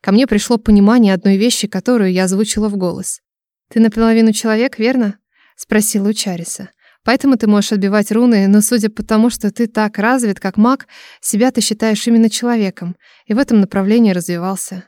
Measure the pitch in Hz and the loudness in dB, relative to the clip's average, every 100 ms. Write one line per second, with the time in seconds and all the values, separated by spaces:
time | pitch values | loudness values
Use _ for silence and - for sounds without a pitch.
0 | - 202 262 208 - 233 220 208 196 247 | 2 2 2 0 0 -2 2 4 4 4
1 | 208 190 196 196 233 - 208 190 240 247 | 2 2 0 2 0 -2 -6 -6 -2 0
2 | 190 180 185 190 214 - 214 202 180 - | 0 0 -2 -2 -2 -2 -4 -4 -6 -6
3 | - - _ _ _ _ _ 226 226 220 | -12 -14 _ _ _ _ _ 0 0 2
4 | 226 226 226 214 226 220 262 262 226 262 | 2 4 2 0 -2 -2 -2 -2 -2 0
5 | 214 202 _ _ _ _ - 214 214 208 | -2 -6 _ _ _ _ -2 -2 0 -2
6 | 202 214 202 175 170 - 196 _ _ _ | -2 -4 -6 -8 -10 -14 -16 _ _ _
7 | - 254 277 247 214 208 202 208 196 208 | -2 0 2 2 2 2 0 -2 0 0
8 | 202 220 240 220 196 208 208 240 214 214 | 0 0 2 2 4 2 2 0 -2 -6
9 | - 214 233 - 208 208 226 220 214 214 | -2 0 0 0 -6 -4 -4 -2 -4 -2
10 | 214 262 233 190 190 208 233 269 - - | -2 0 -2 -4 -4 0 2 0 -6 -20
11 | - - - 202 254 254 - 214 220 214 | -20 -12 -6 0 0 0 -4 -2 -2 -2
12 | 240 233 226 - 240 233 196 - 175 180 | 2 2 2 0 -2 -2 -2 -6 -12 -12
13 | _ _ - 220 277 220 196 196 196 233 | _ _ -6 -4 2 2 2 -2 0 2
14 | 220 180 170 175 180 190 - 185 | 2 0 -4 -6 -6 -8 -10 -14